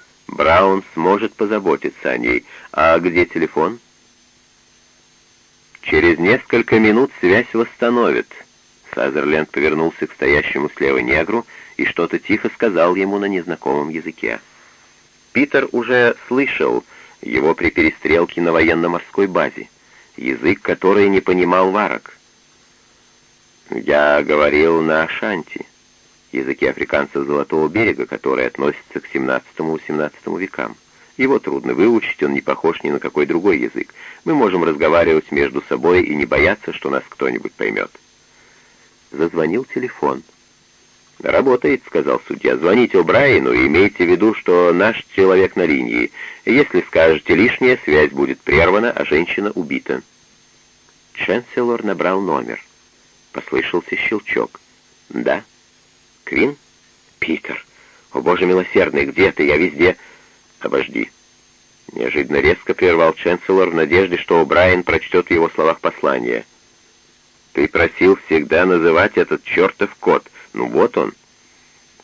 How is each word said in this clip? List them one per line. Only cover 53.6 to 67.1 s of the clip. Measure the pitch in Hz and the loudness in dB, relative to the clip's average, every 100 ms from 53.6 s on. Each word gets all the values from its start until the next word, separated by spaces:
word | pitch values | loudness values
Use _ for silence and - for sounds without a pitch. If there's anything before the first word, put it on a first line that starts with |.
| 69 87 - - | -2 -6 -6 -6
щелчок. | - 107 - 60 57 - _ _ _ _ _ | -4 -6 -4 -4 -6 -10 _ _ _ _ _
"Да?" | 60 62 85 - _ _ _ _ _ _ _ - | -6 -4 -4 -6 _ _ _ _ _ _ _ -8
"Квин?" | - 131 147 _ _ _ _ _ _ | -2 -2 -4 _ _ _ _ _ _
"Питер! | - 76 - - - _ _ _ _ | -6 -6 -8 -14 -16 _ _ _ _
О, | 67 | -4
Боже | 67 90 90 | -2 0 2
милосердный, | 92 90 101 80 71 69 | 2 2 0 2 0 -2
где | 71 92 | 0 0
ты? | - 71 | 2 0
Я | 76 | 2
везде!" | 90 73 90 90 - - _ _ _ _ | 0 2 0 0 -8 -20 _ _ _ _
"Обожди!" | - 67 64 57 55 _ _ _ _ _ _ _ - | -4 -4 -4 -6 -8 _ _ _ _ _ _ _ -18
Неожиданно | - 60 76 67 71 | -8 -4 -4 -2 0
резко | 71 90 - | 0 0 -4
прервал | - 90 82 82 | 0 2 4 2
Ченселор | - 87 90 - 95 90 | 0 -2 -2 0 2 2
в | 85 | 0
надежде, | 76 92 95 85 | 2 2 2 -2
что | - 85 | 0 2
О'Брайен | 73 85 92 90 | 4 4 4 2
прочтет | 87 82 - 90 - | 0 -2 0 -2 0
в | |
его | 85 82 | 0 0
словах | - 78 82 | 0 0 0
послание. | 85 - 76 65 60 58 - _ _ _ _ _ _ | -4 -4 -2 -2 -2 -6 -8 _ _ _ _ _ _